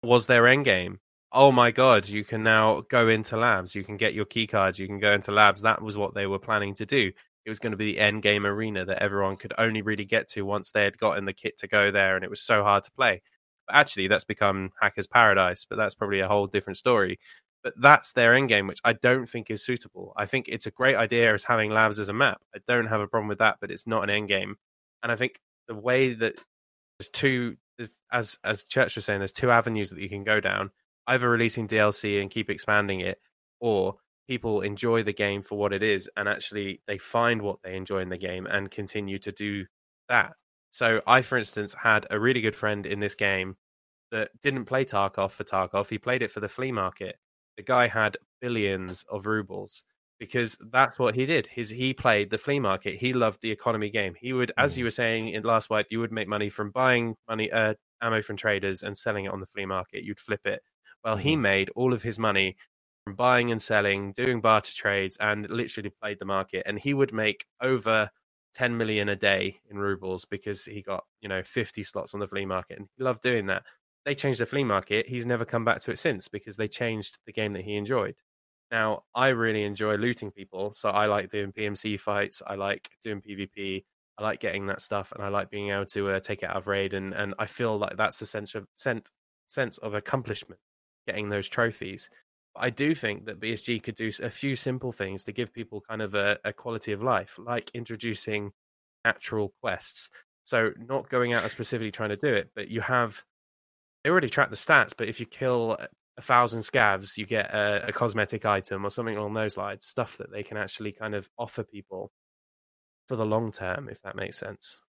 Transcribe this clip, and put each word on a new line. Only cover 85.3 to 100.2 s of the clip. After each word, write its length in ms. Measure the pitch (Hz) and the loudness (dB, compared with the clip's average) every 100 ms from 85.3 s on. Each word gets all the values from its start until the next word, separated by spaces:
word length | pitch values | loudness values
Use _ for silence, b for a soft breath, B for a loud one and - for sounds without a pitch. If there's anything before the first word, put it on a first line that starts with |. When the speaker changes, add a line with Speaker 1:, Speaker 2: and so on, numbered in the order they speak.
| 101 95 | -4 -6
Speaker 1:
being 220 | 104 101 | -8 -6
able 160 | 101 98 | -4 -4
to, 240 | - 98 | -4 -2
uh, 80 | 95 | -2
take 240 | - 104 | -4 -8
it 60 | 87 | -6
out 40 | 98 | -6
of 120 | 101 | -2
raid, 260 | 98 98 | -2 0
and, 200 | 98 95 95 | -4 -6 -6
and 180 | 101 95 | -8 -6
I 80 | 107 | -8
feel 320 | - 120 107 | -4 -2 -2
like 180 | 101 92 | -4 -2
that's 220 | 107 - | -2 -2
the 80 | 110 | -8
sense 260 | 110 104 | -8 -8
of, 140 | 110 98 - | -12 -14 -8
sen-, 260 | - 113 - _ _ _ _ | -4 -4 -8 _ _ _ _
sense 320 | - 123 - | -4 -4 -4
of 160 | 113 104 | -6 -6
accomplishment, 640 | - 135 117 107 - 87 _ _ _ _ - | -4 -4 -4 -8 -10 -20 _ _ _ _ -8
getting 220 | 107 104 | -6 -2
those 180 | 101 95 | -4 -2
trophies. 640 | - 117 107 92 95 - b _ _ _ | 0 -2 -2 -12 -12 -14 b _ _ _
But 120 | - 127 | -4 -4
I 40 | |
do 240 | 117 143 | -2 -2
think 320 | 160 113 101 104 | 0 -2 -6 -10
that 140 | 98 | -10
B 140 | 107 | -6
S 100 | 110 | -6
G 160 | - 117 | -4 -6
could 160 | - 107 | -6 -6
do 140 | 113 | -6
s-, 100 | 104 | -6
a 100 | 117 | -8
few 260 | - 139 131 | -6 -4 -4
simple 360 | - 127 127 | -4 -4 -6
things 320 | 117 98 95 | -8 -8 -8
to 80 | - | -10
give 200 | 110 117 | -6 -8
people 300 | - 110 104 | -8 -12 -12
kind 220 | - 110 | -12 -8
of 100 | 107 | -4
a, 240 | 101 101 104 104 | 0 0 0 -4
a 80 | |
quality 380 | 104 - 113 - | -8 -8 -8 -6
of 100 | 101 | -4
life, 380 | 120 110 98 - | 0 0 -2 -14
like 320 | 113 120 - | -8 -6 -6
introducing 800 | 117 117 113 117 104 - 107 101 _ _ _ _ _ | -12 -12 -10 -8 -6 -4 -6 -6 _ _ _ _ _
actual 480 | 117 - - 110 101 _ | -2 -2 -4 -4 -4 _
quests. 480 | 117 92 - - - B | -6 -6 -6 -6 -8 B